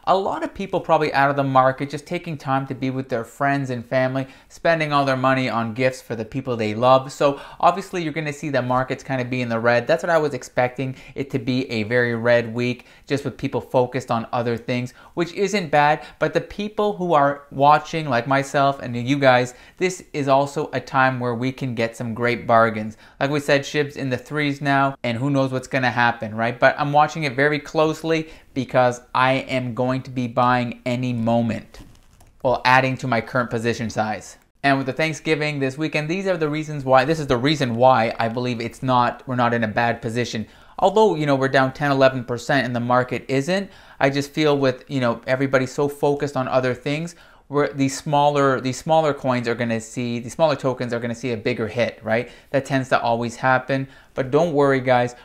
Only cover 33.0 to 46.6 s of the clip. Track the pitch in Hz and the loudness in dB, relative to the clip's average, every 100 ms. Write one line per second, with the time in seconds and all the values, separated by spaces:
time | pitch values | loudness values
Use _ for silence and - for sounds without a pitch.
33 | 131 117 110 131 117 120 117 110 113 113 | -2 -2 -2 -2 -2 -2 -2 -2 -4 -4
34 | 110 101 - - _ _ 139 135 135 127 | -4 -6 -10 -20 _ _ 0 0 0 -2
35 | 160 151 160 151 151 147 135 131 156 151 | -2 -2 -2 -2 -2 -2 -4 -2 -4 -4
36 | 151 185 190 175 156 151 151 147 131 131 | -4 -4 -2 -2 -2 -2 -6 -6 4 4
37 | 127 160 139 123 135 151 131 117 127 127 | 6 0 2 2 2 2 0 4 6 6
38 | 113 - 113 117 123 117 117 - 131 127 | 4 0 -2 -2 -4 -4 -6 -6 2 4
39 | 120 113 - 123 117 117 110 104 117 117 | 2 0 -6 -2 0 0 0 0 0 0
40 | 120 113 117 117 101 - - - 190 196 | -4 -4 -4 -6 -8 -14 -18 0 2 4
41 | 220 160 147 139 135 135 131 - 143 135 | 4 2 0 2 2 2 2 0 0 4
42 | 135 131 117 120 - 143 123 120 120 123 | 4 4 -4 -6 0 0 0 -2 2 2
43 | 123 120 - 131 139 190 196 - - - | 2 -4 -2 -2 0 -2 -4 -12 -20 0
44 | 139 139 139 - 151 143 135 123 - 143 | 0 0 -2 0 2 2 2 -2 -6 -2
45 | 123 117 - 131 139 135 127 - 143 143 | -2 -2 -2 -2 0 0 0 -2 -2 0
46 | 147 143 147 135 127 131 | -2 0 -4 -4 -2 0